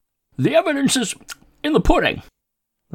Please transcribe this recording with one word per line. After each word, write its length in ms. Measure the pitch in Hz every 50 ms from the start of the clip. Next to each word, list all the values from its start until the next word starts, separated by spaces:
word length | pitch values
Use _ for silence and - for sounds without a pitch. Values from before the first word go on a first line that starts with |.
| _ _ _ _ _ _ _
The 200 | - 131 226 277
evidence 400 | 330 381 339 294 277 277 - -
is 180 | 269 226 - - - - - - - _ _ _ _
in 120 | - 294 311
the 60 | -
pudding. 420 | - - 302 233 170 110 - - - - _ _ _ _ _ _ _ _ _ _ _ _